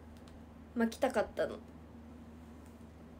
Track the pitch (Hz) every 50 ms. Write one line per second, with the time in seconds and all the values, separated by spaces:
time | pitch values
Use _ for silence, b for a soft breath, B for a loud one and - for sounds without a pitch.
0 | - - - - - - - - - - - - - - - 233 233 226 - -
1 | - 254 - 220 190 - - - - - 104 - - - - - - - - -
2 | - - - - - - - - - - - - - - - - - - - -
3 | - - - -